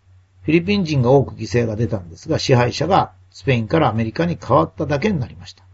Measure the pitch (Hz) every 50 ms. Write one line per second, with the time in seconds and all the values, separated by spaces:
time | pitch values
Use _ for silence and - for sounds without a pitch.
0 | _ _ - - _ _ _ _ - - 151 175 170 190 208 202 185 151 156 135
1 | 120 120 139 143 - - 110 104 110 104 - 120 117 110 107 104 117 101 117 101
2 | 90 85 85 - - 156 151 - - - 135 120 123 123 - - - 165 196 -
3 | - - - - _ _ _ - - 139 127 117 110 101 - 160 151 127 104 113
4 | 113 110 107 - 165 175 165 - - - 120 151 165 165 - - 160 139 147 139
5 | - 220 202 147 123 - - - 92 - - - - -